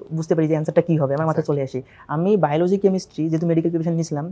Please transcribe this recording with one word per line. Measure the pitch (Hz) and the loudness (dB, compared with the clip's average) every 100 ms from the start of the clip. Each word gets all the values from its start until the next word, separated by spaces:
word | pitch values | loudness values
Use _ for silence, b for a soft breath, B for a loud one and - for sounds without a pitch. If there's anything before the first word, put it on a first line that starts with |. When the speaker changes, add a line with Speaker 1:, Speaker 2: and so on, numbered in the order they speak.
| - | -2
Speaker 1:
বুঝতে | 160 160 165 | -4 0 2
পারি | 156 | 2
যে | |
অ্যান্সারটা | 156 160 165 | 2 2 2
কী | 165 156 | 2 2
হবে, | 135 143 | 0 0
আমার | 160 | 0
মাথায় | 160 | 0
Speaker 2:
Exactly। | 160 143 135 | 0 -2 -4
Speaker 1:
চলে | 131 | -6
আসে। | - - - | -10 -14 -6
আমি | 151 190 208 | -2 2 2
বায়োলজি, | 147 151 180 196 | 2 2 2 2
কেমিস্ট্রি | 196 185 - - 160 | 2 0 -4 -6 -2
যেহেতু | 160 170 | 0 0
মেডিকেল | 165 165 | 0 0
প্রিপারেশন | 170 165 | -2 -2
নিয়েছিলাম, | 165 160 147 170 | -2 -2 -6 -8